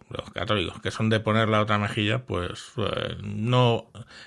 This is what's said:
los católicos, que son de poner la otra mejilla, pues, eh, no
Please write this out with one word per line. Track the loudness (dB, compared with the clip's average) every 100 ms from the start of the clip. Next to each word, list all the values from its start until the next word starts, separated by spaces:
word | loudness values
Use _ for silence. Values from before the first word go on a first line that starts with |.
| -10
los | -12 -10
católicos, | -6 -2 0 -2 -4
que | -6
son | -2 2
de | 2
poner | 2 2 4
la | 4
otra | 2 2
mejilla, | 0 0 0 0 -2
pues, | -4 -4 -8 -10 -4
eh, | -2 -2 -4 -6
no | -8 -4 2 4 6 4 -2 -16 -18 -20